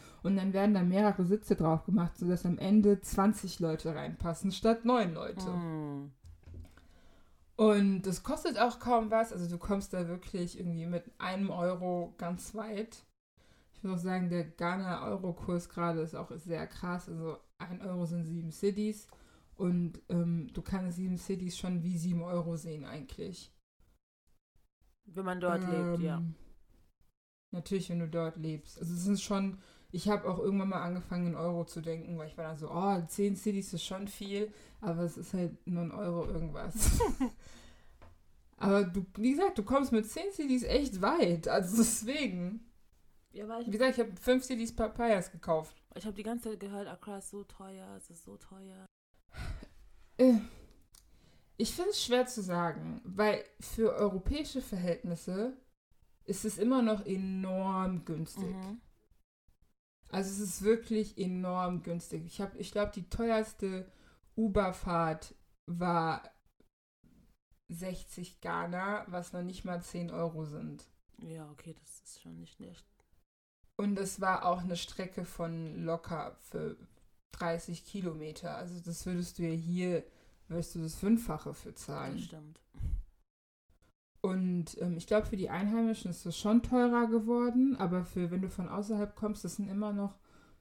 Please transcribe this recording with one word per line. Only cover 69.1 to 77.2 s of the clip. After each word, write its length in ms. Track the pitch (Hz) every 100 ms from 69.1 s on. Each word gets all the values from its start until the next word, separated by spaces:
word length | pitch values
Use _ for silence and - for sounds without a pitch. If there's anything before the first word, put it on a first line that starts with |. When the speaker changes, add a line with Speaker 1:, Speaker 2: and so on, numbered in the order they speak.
| 180 175
Speaker 1:
noch 100 | 180
nicht 220 | 175 185
mal 180 | 185 175
zehn 280 | 175 175 170
Euro 320 | 165 170 160
sind. 400 | 151 151 156 143 - _ _ -
Speaker 2:
Ja, 320 | 165 160 151
okay, 240 | 147 170 156
das 200 | - -
ist 160 | - -
schon 160 | 165 165
nicht 160 | 165
schlecht. 320 | - 185 170 - _ _ _ _ _ _ _ _ -
Speaker 1:
Und 220 | 202 196
es 220 | 190 -
war 240 | 185 185
auch 160 | 180 180
eine 140 | 180 175
Strecke 480 | - - 185 -
von 580 | 175 - 165 165 160 156
locker 520 | 165 165 - 160 135 -
für 380 | - - 78 - - - - _